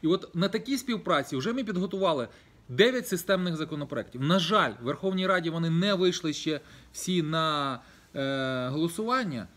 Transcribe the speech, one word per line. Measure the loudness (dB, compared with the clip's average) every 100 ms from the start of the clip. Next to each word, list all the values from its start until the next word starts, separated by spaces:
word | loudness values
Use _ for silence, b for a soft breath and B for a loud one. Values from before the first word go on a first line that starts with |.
І | 2
от | 0 0 0
на | 0
такій | 0 -2 -4
співпраці | -2 -4 2 0 2 -2
вже | -2
ми | -2
підготували | -2 -2 -2 0 2 2 -2 B B B _
дев'ять | 4 4 4 -2
системних | -4 0 0 2 -2
законопроєктів. | -4 -6 -6 -6 -6 -4
На | 2 2
жаль, | 4 4 2 0
в | -4
Верховній | -2 -2 0 2
Раді | 2 0
вони | -2 0
не | 2 2
вийшли | 4 2 2 -4
ще | -4 -4 -4 B B B
всі | -12 -2 0
на, | 2 0 0 0 -2 -4 B B B -6
е, | -2 -2 -2 -2 -2
голосування. | 0 -2 -2 -2 0 0 -4 -8